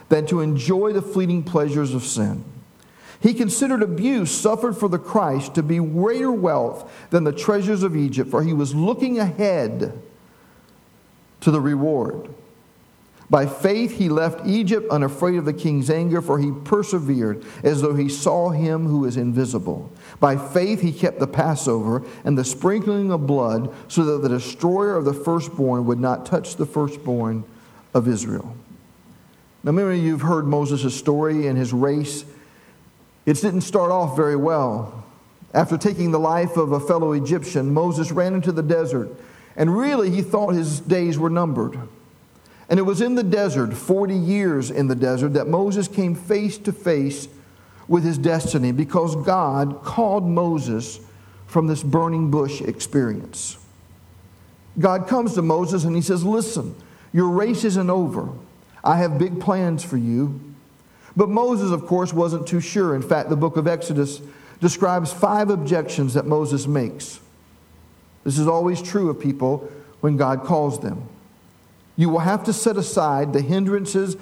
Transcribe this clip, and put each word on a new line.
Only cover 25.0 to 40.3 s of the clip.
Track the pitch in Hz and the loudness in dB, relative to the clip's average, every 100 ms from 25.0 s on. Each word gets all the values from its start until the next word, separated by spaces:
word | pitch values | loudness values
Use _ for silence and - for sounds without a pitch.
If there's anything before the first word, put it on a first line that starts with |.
the | 139 | 0
firstborn | 139 165 170 - - 135 123 120 | -2 -2 -2 -2 -2 0 2 0
would | 120 | 0
not | 127 123 - | 0 -2 -2
touch | 180 - - | -2 -2 -6
the | 147 | -4
firstborn | 156 143 143 - 123 113 113 110 - - - - | -2 -4 -4 -4 -2 -2 -4 -8 -16 -20 -20 -4
of | 127 120 | 0 2
Israel." | 110 110 104 - 117 - - - - - - - _ _ _ | 0 -2 -6 -8 -14 -20 -20 -20 -20 -20 -20 -20 _ _ _
Now, | 147 | -2
many | 165 202 180 | 0 2 2
of | 160 | 0
you | |
have | 156 | 0
heard | 156 165 143 | 2 0 2
Moses' | 147 143 139 127 - | 0 0 0 -2 -2
story | - 147 156 156 143 | 0 2 2 0 0
and | 131 | 0
his | 123 | 0
race. | 123 139 151 143 - - - - - - - - _ - _ - | 2 2 2 -2 -6 -12 -20 -20 -20 -20 -20 -20 _ -20 _ 0
It | 151 | 0
didn't | 208 180 | 2 0
start | - 202 175 | 0 0 2
off | 185 165 127 | 2 0 0
very | 151 143 | 2 2
well. | 151 156 131 110 107 117 - - - _ - | 2 0 0 -2 -6 -12 -18 -20 -20 _ -2
After | 147 170 165 | 0 2 2
taking | 208 180 170 | 0 0 0
the | 160 | 2
life | 160 175 175 170 | 2 2 0 0
of | 151 | 0
a | 143 | 0
fellow | 143 170 160 | 2 2 2
Egyptian, | 147 131 175 143 143 135 | 0 0 -2 -2 -2 2
Moses | 147 175 156 160 | 2 2 0 -2
ran | 160 180 190 | 0 0 0
into | 165 | 0
the | 160 | 0
desert, | 151 165 160 131 101 - - - - - | 0 0 0 -2 -4 -10 -20 -20 -18 -2
and | 160 196 | 0 2
really | 277 269 190 | 2 2 2
he | 180 | 0
thought | 180 | 0